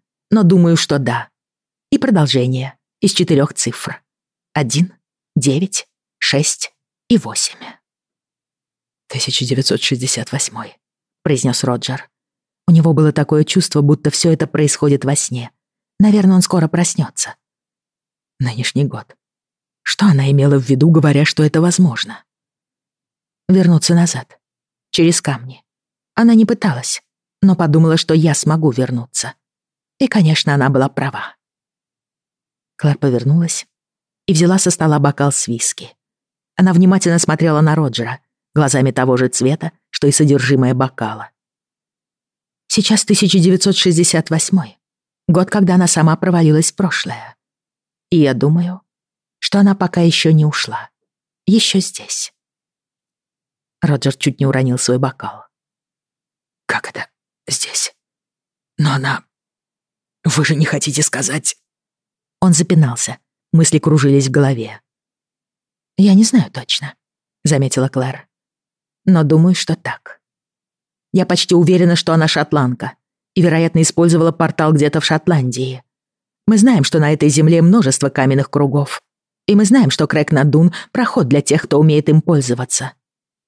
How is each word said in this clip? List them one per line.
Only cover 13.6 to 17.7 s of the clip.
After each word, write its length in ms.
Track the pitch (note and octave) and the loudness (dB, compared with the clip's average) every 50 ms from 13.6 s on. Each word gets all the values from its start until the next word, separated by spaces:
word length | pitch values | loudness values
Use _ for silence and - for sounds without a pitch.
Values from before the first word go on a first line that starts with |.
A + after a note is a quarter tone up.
| E3+ - - D3+ | -2 0 0 0
будто 280 | C#3+ C#3+ - - - D3+ | 2 2 2 2 0 -2
все 220 | - - - E3+ | -2 0 0 0
это 140 | D#3+ - D#3 | 0 0 -2
происходит 580 | C#3 - D3+ D3+ C#3+ - - - C#3+ C#3+ C3+ - | -4 -2 -2 0 0 0 0 0 0 0 0 0
во 100 | C3+ D3 | -2 -2
сне. 380 | - - - B2+ B2 A#2 - _ _ _ _ _ _ _ _ _ - | -4 -4 -6 -8 -10 -10 -12 _ _ _ _ _ _ _ _ _ 0
Наверное, 360 | G3+ G#3+ G#3 G#3+ F#3 F#3+ F#3 | 2 4 4 4 4 4 4
он 60 | F#3 | 4
скоро 260 | F3+ - - F3+ D#3+ D#3 | 2 2 0 0 0 0
проснется. 680 | - E3+ F3 - - - C#3+ - - - - - - _ _ _ _ _ _ _ | 0 -2 -2 -2 -2 -4 -6 -6 -6 -10 -10 -10 -12 _ _ _ _ _ _ _